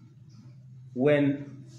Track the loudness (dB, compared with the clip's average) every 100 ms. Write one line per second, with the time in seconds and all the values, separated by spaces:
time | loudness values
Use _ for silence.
0 | -20 -20 -20 -20 -20 -20 -20 -20 -14 -2
1 | 2 4 2 0 -6 -16 -20